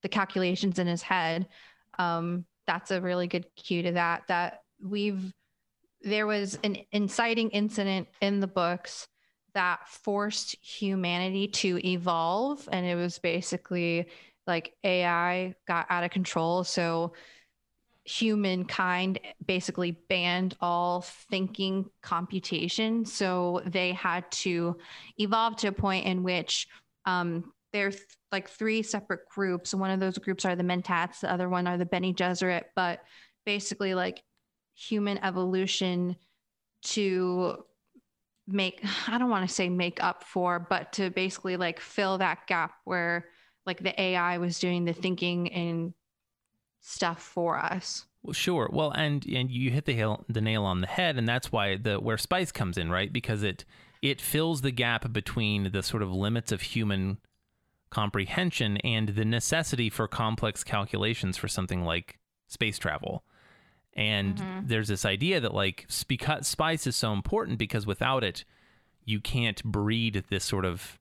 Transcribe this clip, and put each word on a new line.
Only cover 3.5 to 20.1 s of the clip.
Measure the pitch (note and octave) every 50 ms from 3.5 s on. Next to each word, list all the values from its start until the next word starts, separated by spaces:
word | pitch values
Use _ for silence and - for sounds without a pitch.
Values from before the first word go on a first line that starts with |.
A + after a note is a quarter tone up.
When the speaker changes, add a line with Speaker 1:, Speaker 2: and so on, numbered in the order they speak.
| _
Speaker 1:
cue | - - - F#3 F3 E3+
to | F3+ F3
that, | F3 F3 E3+ E3+ F3 - -
that | F#3 F3 F3 F3 - - - _ _ _
we've, | - F#3+ G3+ G#3 G3+ G#3 G3+ F#3+ F#3 F#3+ F#3+ _ _ _ _ _ _ _ _ _ _ _ _ _
there | - G3+ G3+ G#3+ G#3+ G#3
was | G#3+ G#3 G3+ G3 G3+ - -
an | G#3 G3+ - - _
inciting | - G#3 G#3 G3 - - A#3 A#3 A3+ A3+ A3+ A3
incident | - G#3 G#3 G#3+ G#3+ - G3+ G3 F#3+ F#3+ E3+ - _ -
in | - G3+ G3+ G3+
the | G3 F#3+
books | G3 F#3+ F3 E3+ F3 F3 - - - - - - _ _ _ _ _ _ _ _ _
that | G3+ F#3 F3+ F3 - - -
forced | - - _ - G3+ G3+ G3+ G#3 G#3 - - - - -
humanity | _ - - - G#3+ G3 G3 F#3+ F3+ F3 F3 F3 F3+ F#3+ F#3 G3 G3 G3+
to | G3 - - G3 F3+ F3 - F#3
evolve. | F3+ F3+ E3+ F3+ E3+ E3 E3 E3 F3+ G3+ A#3+ C#4 D4 C#4+ - -
And | - F#3 F3+
it | F3+ F3
was | F3 F3 F3 E3+ -
basically, | - F3 E3 F3 F#3 - - F3+ - - F#3 F3 F3 E3+ E3+ E3+ F3 F3 - - - - _ _ _ -
like, | F3 E3+ D#3+ - - _ -
A | G3+ F3+ F3+ F3+
I | F3 F3 E3+ E3+ F3 F3+ F3+ F#3 F#3 F#3 _ _ -
got | F3+ E3+ E3 -
out | F3+ F3 F3
of | F3
control. | - F#3+ F#3 - - E3+ D#3+ E3 E3+ F3+ F#3
So | - - - F3 E3+ E3 E3 E3+ E3+ E3+ - - - - - _ _ _ _ _ _ _ _ _ _ _ _ _
humankind | - - - A#3 A3 G#3+ G#3 G3+ G3 F#3 F3+ F3+ - - - F#3+ F3+ F3+ F3+ F#3 F#3 F#3+ F#3 - - - _ E3+
basically | - F#3+ F3+ F3 - F3 - F3+ F3 E3+ - - _